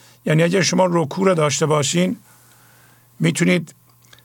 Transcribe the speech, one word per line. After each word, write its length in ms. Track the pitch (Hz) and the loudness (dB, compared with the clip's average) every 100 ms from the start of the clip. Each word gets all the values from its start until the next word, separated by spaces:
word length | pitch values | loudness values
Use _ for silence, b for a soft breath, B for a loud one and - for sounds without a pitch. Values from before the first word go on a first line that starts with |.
| b b | b b
یعنی 180 | - 156 | -2 2
اگر 200 | 170 190 | 2 0
شما 220 | 151 180 | 0 2
روکو 400 | 185 170 147 - | 2 0 -2 0
رو 100 | 190 | 0
داشته 320 | 175 147 139 151 | 2 0 0 0
باشین، 500 | 151 139 170 185 - b b b b b b b b b - | 0 0 0 -2 -4 b b b b b b b b b -4
می‌تونید 540 | 165 156 180 180 160 - _ _ b b | -2 0 0 0 -4 -16 _ _ b b